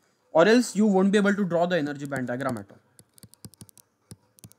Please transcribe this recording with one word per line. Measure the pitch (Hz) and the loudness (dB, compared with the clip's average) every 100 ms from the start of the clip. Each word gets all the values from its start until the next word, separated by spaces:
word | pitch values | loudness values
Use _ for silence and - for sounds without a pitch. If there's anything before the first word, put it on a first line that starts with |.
| _ _ _ | _ _ _
or | 156 190 | 2 4
else | 240 233 185 | 4 2 0
you | 214 | 2
won't | 190 196 | 4 2
be | 208 | 2
able | 202 | 0
to | 202 | 0
draw | 185 170 180 | -2 0 0
the | 180 | 0
energy | 147 143 143 | -2 -6 -8
band | 131 123 | -8 -6
diagram | 123 135 113 | -6 -6 -6
at | 101 | -10
all. | - _ _ _ _ - _ - - - - _ _ - - _ _ - | -20 _ _ _ _ -20 _ -20 -20 -20 -20 _ _ -20 -20 _ _ -20